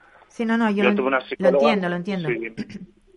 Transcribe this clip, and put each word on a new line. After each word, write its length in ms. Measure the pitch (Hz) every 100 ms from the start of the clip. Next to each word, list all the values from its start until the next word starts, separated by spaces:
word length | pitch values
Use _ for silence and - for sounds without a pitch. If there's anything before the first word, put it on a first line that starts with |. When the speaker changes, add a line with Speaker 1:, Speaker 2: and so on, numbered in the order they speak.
| _ _ _
Speaker 1:
Sí, 160 | - 226
no, 120 | 226
no, 120 | 220
yo 140 | 202
Speaker 2:
yo 60 | 202
Speaker 1:
lo 40 | 202
Speaker 2:
tuve 60 |
Speaker 1:
en-, 60 | 131
Speaker 2:
una 120 | 135
Speaker 1:
lo 60 | -
Speaker 2:
psicóloga, 320 | 196 190 -
Speaker 1:
entiendo, 320 | - 208 175
lo 60 | 175
entiendo. 340 | 180 190 156
Speaker 2:
sí. 580 | 113 113 - 208 208 190 _ _